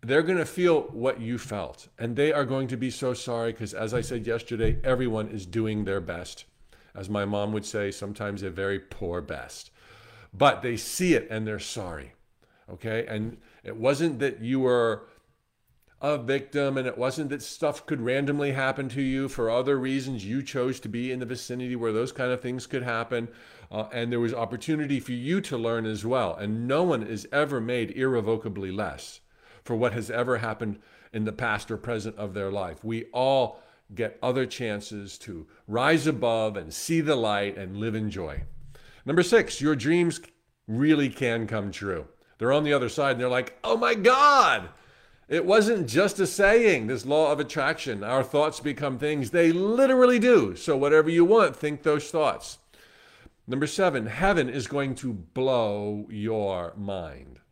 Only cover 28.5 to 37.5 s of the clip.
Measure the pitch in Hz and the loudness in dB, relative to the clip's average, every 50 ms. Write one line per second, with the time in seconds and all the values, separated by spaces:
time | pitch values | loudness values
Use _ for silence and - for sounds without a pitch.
28.5 | 95 98 98 95 92 101 107 85 69 65 - - - - _ _ _ _ _ - | -8 -6 -6 -6 -4 -4 -4 -6 -6 -10 -16 -18 -20 -20 _ _ _ _ _ -20
29.5 | - - _ - 120 110 120 120 101 120 104 - 104 117 123 123 127 113 110 113 | -20 -20 _ -4 -2 0 0 0 0 -2 -6 -4 -2 -2 0 0 0 0 -2 -4
30.5 | 107 - 120 107 101 - _ _ _ _ - _ - 110 107 110 107 - 127 117 | -6 -6 -6 -6 -6 -8 _ _ _ _ -20 _ -6 -4 -4 -4 -4 -4 -2 -2
31.5 | 107 101 - - 113 104 - 120 120 110 98 110 104 - 107 101 92 104 98 98 | -2 -4 -4 -6 -8 -8 -6 -6 -6 -4 -4 -8 -8 -8 -10 -8 -6 -6 -6 -4
32.5 | 101 101 92 87 80 - - 107 113 113 117 - - 123 131 135 135 135 123 113 | -4 -4 -6 -6 -10 -10 -8 -6 -6 -6 -6 -6 -4 0 2 4 4 4 2 0
33.5 | - - - _ _ _ _ _ 101 92 113 107 - - - 123 127 135 131 127 | -2 -12 -20 _ _ _ _ _ -6 -4 -4 -4 -4 -4 -2 -2 0 0 -2 -2
34.5 | - - 123 113 104 104 104 - 110 104 101 98 - - - - 98 82 - _ | -4 -6 -4 -4 -4 -6 -8 -10 -12 -12 -12 -12 -16 -16 -14 -14 -12 -12 -14 _
35.5 | _ _ _ - 107 117 127 147 165 160 135 156 147 110 107 117 113 113 110 110 | _ _ _ -4 -2 0 4 4 4 4 4 0 0 2 0 2 2 2 0 0
36.5 | 104 101 85 80 - - - - 165 165 156 147 147 127 113 107 104 101 101 101 | -2 -4 -8 -8 -10 -10 -4 0 0 0 2 2 2 2 2 2 2 0 0 -2